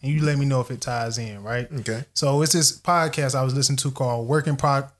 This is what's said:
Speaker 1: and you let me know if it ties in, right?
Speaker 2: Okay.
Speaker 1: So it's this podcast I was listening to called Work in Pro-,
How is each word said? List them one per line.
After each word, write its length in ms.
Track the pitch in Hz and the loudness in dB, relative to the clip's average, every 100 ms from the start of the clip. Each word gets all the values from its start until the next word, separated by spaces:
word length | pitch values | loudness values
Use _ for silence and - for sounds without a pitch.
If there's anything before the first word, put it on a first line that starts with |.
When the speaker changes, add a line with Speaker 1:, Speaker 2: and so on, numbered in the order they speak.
Speaker 1:
and 100 | 135 | -2
you 100 | 151 | 0
let 160 | 151 143 | 2 2
me 60 | |
know 160 | 139 131 | 2 0
if 120 | 120 | -2
it 80 | 123 | -6
ties 380 | - 120 117 110 | -4 -4 -4 -4
in, 240 | 113 101 | -8 -10
right? 260 | 104 120 123 143 | -6 -4 -4 -6
Speaker 2:
Okay. 240 | 110 110 143 | -4 -6 -6
Speaker 1:
So 280 | - 143 143 | -2 2 4
it's 100 | 156 | 4
this 240 | 175 147 - | 4 2 0
podcast 560 | - 175 160 151 139 135 | 2 2 2 0 0 0
I 60 | |
was 120 | 131 | 0
listening 220 | 135 135 135 | 2 0 0
to 140 | 143 | -2
called 340 | 131 127 117 117 | -2 -2 -2 0
Work 220 | 151 156 | 0 0
in 80 | 139 | 0
Pro-, 320 | 147 139 139 _ | 2 2 -2 _